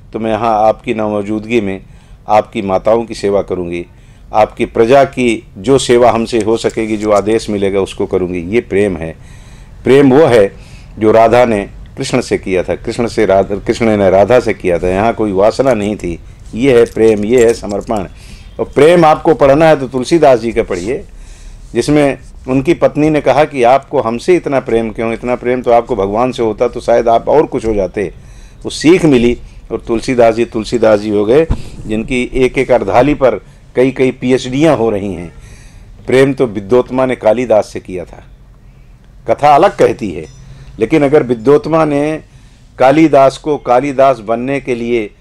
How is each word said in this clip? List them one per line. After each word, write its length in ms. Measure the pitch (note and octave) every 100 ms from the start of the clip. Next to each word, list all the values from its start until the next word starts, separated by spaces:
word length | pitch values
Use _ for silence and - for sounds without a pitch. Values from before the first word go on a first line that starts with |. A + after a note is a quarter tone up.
| -
तो 60 | A2
मैं 120 | A2
यहाँ 360 | G#2+ A#2 G#2+ A2
आपकी 260 | G#2+ B2
नामौजूदगी 680 | A2 G#2+ G#2 G2+ G#2+ G#2+ A#2+
में 200 | G2 F#2+ - - - - -
आपकी 340 | G#2+ - A#2
माताओं 420 | G2 F#2 G#2+ A#2
की 100 | A2+
सेवा 280 | A2 G2+ G2
करूँगी, 440 | F2 F#2 F2 F2 F2+ - - - -
आपकी 320 | A2 G#2+ - A2+
प्रजा 380 | G#2 A2+ C#3
की 440 | C3 C3+ A#2+ A2+ - G2+
जो 200 | G2 C3+
सेवा 340 | - A#2+ B2
हमसे 280 | A2+ A2+ A#2
हो 160 | G#2 A2+
सकेगी, 400 | A2+ A2+ A2 G#2+
जो 140 | G#2+
आदेश 380 | G2+ G2+ A2+ -
मिलेगा 300 | G2+ G2 G2
उसको 260 | F#2 - G2
करूँगी। 340 | F#2+ F2+ F2+
ये 220 | E2+ A#2
प्रेम 360 | - G2 G#2 D#2+
है। 180 | D#2+ D2+ - - - - - -
प्रेम 300 | A#2+ C3+ C#3+
वो 120 | C3 D#3+
है 260 | A#2+ G2 - - - - -
जो 120 | A2
राधा 340 | A2 A2+ A#2+ A#2+
ने 240 | G#2 G2+ - - -
कृष्ण 240 | C3+ B2+
से 160 | - G2
किया 260 | G2+ F2+
था, 120 | E2+ E2
कृष्ण 320 | - A2+ A2+
से 180 | - G2+
राधा, 300 | F#2+ F#2+ G2+
कृष्ण 420 | A2+ A2 A#2 G#2
ने 120 | G2
राधा 300 | F#2+ G2+ B2
से 140 | A2
किया 260 | F#2+ F#2 E2+
था। 100 | F2+
यहाँ 240 | F#2 A2+
कोई 180 | A2+ G#2+
वासना 420 | F#2 G#2+ - C3
नहीं 220 | A2+ G2+ G2+
थी। 240 | F2 E2 - - - G#2+
ये 240 | C3+ A#2+
है 60 | A#2
प्रेम, 400 | A2 A2 G#2 G#2
ये 200 | B2 A#2
है 80 |
समर्पण। 520 | A2+ G#2 G2+ A2 G#2+ E2 - - - - -
और 60 | A2+
प्रेम 400 | C3 D3+ F3+ D#3
आपको 280 | D#3 E3+
पढ़ना 340 | D3+ C#3+ C#3 D#3+
है 120 | D3
तो 80 | C3
तुलसीदास 520 | C3+ E3 E3+ D3 A#2+
जी 120 | A2+
का 120 | A2
पढ़िए, 400 | G2+ F#2 F#2+ D3+ - - - - - - -
जिसमें 440 | A2+ C3 D3+ C#3 B2+ - - C3
उनकी 260 | C3 C3+
पत्नी 360 | D#3 C3 C#3+ D3+
ने 120 | D3+
कहा 220 | C#3 B2+
कि 200 | D#3 C#3
आपको 380 | A#2 C3+ - C#3+
हमसे 340 | A2 A#2 - F3
इतना 240 | D3+ C3+
प्रेम 300 | B2+ A2+ A2+
क्यों, 240 | G#2 A2+
इतना 220 | A2+ B2 B2
प्रेम 260 | A#2+ B2+
तो 100 | A#2+
आपको 240 | A#2 A2+ A2+
भगवान 360 | G2 G#2+ B2+
से 120 | B2
होता 240 | A2 G2+ B2
तो 120 | B2
शायद 300 | - A#2+ A#2
आप 200 | A2+ -
और 160 | C3+ E3
कुछ 200 | C3+ A2
हो 80 |
जाते। 400 | G#2 F#2 G#2+ F2 - - - - -
वो 60 | G#2+
सीख 360 | - C#3 F#3+ E3
मिली 320 | B2+ A#2+ A#2 - - -
और 120 | A2+ -
तुलसीदास 480 | A2+ A#2+ B2 A#2 A2+
जी 100 | A2+
तुलसीदास 540 | A#2 G#2 A#2+ A2 G#2+
जी 100 | G#2+
हो 160 | G#2 G#2
गए, 220 | C#3 D#3+ - - - -
जिनकी 420 | G#2+ A2 B2 B2
एक 240 | C3 B2+ C3+
एक 140 | B2+
अर्धाली 420 | B2 G2+ G#2+ C#3
पर 220 | C#3 C3 G#2 - - - -
कई 160 | C3+
कई 200 | C3 C3
पीएचडियाँ 640 | - B2+ B2+ B2+ C3 D#3+ B2
हो 120 | A2+
रही 240 | G#2 G2+
हैं। 200 | E2+ E2+ - - - - - - - -
प्रेम 260 | B2+ C3+
तो 120 | C3+ B2+
विद्योत्मा 600 | G2+ G2 B2 B2+ B2+ C3
ने 100 | A#2+
कालिदास 540 | G#2+ A2+ A#2+ G#2+ -
से 60 | F#2+
किया 260 | F#2 F2+ E2
था। 180 | - - - - _ - - - - - - -
कथा 260 | A2 D3 C#3+
अलग 200 | G3+ -
कहती 360 | A#2+ A2 G#2
है, 140 | D2+ - - - - - -
लेकिन 240 | A2+ D#3
अगर 200 | C#3+ D3+
विद्योत्मा 600 | B2 A#2+ A2 D3 D3+ D#3+ D#3
ने 360 | C#3+ D3+ D#3 - - - - - -
कालिदास 580 | C3 D3+ D#3+ C#3 C3+ C3
को 200 | D#3 C#3+
कालिदास 600 | B2+ B2 C#3+ B2+ C3+ A#2+
बनने 400 | G2+ A#2 B2+ C#3
के 160 | C3+ A#2+
लिए 360 | A#2+ A#2+ G#2 -